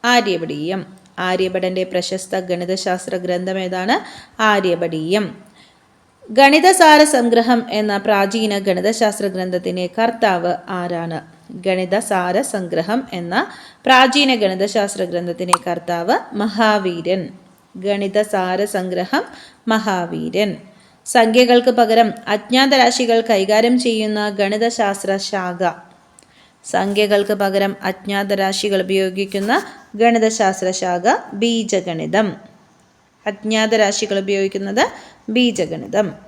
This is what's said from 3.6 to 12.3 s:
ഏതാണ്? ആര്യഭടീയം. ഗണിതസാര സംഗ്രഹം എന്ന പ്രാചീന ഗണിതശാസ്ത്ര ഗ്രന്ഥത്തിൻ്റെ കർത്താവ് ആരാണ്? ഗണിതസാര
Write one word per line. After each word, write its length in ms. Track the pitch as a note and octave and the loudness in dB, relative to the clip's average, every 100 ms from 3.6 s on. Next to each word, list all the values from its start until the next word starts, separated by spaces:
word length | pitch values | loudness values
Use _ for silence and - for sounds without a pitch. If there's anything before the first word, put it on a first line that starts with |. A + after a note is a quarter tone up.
ഏതാണ്? 320 | F#3 F#3 F#3+ E4+ - - - - A3 | -4 -4 -2 -2 -4 -20 -20 -2 2
ആര്യഭടീയം. 720 | G#3 F#3+ E3+ E3+ D#3+ D#3+ G3+ G3 - - _ _ _ _ _ _ _ - A3 | 2 0 -2 -2 -4 -2 -2 -2 -10 -20 _ _ _ _ _ _ _ -4 4
ഗണിതസാര 640 | C#4 D#4 F4+ F#4+ D#4+ D4+ D4+ | 6 8 6 8 8 8 6
സംഗ്രഹം 460 | C4+ A#3 A#3 A3+ A#3+ A#3 G#3+ | 4 4 2 4 2 0 -2
എന്ന 140 | G#3+ G3+ G3+ | -2 -2 2
പ്രാചീന 460 | G3+ G3 A3 A3 G3+ G3 | 2 2 0 -2 -2 0
ഗണിതശാസ്ത്ര 580 | F3+ F#3+ A3+ G#3+ G3+ G3+ | 0 0 2 0 0 -6
ഗ്രന്ഥത്തിൻ്റെ 500 | F#3 F#3 F3+ F3+ F3+ F3+ A3 | -4 -4 -4 -4 -4 -4 -2
കർത്താവ് 560 | A#3 A3+ A3 F3+ F3 - - F#3 | -2 2 0 2 -2 -4 -6 -8
ആരാണ്? 400 | F3 F3 E3+ D#3+ - - - F3+ F#3+ | -6 -6 -6 -8 -12 -20 -20 -8 -2
ഗണിതസാര 720 | F#3 F3+ G3 - G3 F3+ | -2 0 -2 0 -2 0